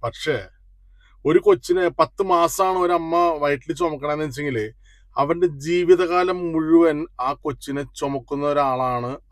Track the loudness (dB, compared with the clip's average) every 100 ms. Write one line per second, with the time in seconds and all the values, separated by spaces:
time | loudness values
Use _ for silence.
0 | -10 -6 -4 -4 -8 _ _ _ _ _
1 | _ _ 0 4 4 2 2 0 0 0
2 | 0 0 0 2 2 2 0 2 0 0
3 | 0 0 2 0 -2 -2 -4 -4 -4 -2
4 | -4 -4 -4 -6 -4 -4 -6 -10 _ _
5 | _ -2 -2 0 -2 -2 -2 0 4 4
6 | 4 0 0 -2 -2 -2 4 6 6 2
7 | -6 -6 -6 -4 -8 -8 -8 -8 -10 -8
8 | -6 -6 -6 -4 -2 0 0 0 -2 -4
9 | -6 -10 _